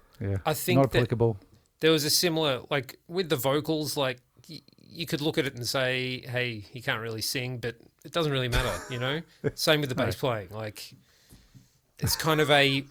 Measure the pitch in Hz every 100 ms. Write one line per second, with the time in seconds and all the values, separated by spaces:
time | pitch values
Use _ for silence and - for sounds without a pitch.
0 | _ - 101 98 - 151 - 127 135 127
1 | 120 113 117 101 - _ _ - 160 160
2 | 147 - 180 160 151 127 - 147 127 -
3 | - 175 175 151 135 147 151 160 147 147
4 | 131 127 _ _ - 156 _ _ - -
5 | 156 156 151 165 151 120 117 139 127 127
6 | 127 127 127 123 123 110 98 127 139 120
7 | 113 110 - 135 123 123 120 - - _
8 | - 175 156 135 127 123 123 90 - 123
9 | 127 156 165 - 147 - - 151 143 127
10 | 117 92 139 113 92 104 107 - - -
11 | _ _ _ - _ - _ _ _ -
12 | - - 165 156 143 143 139 135 135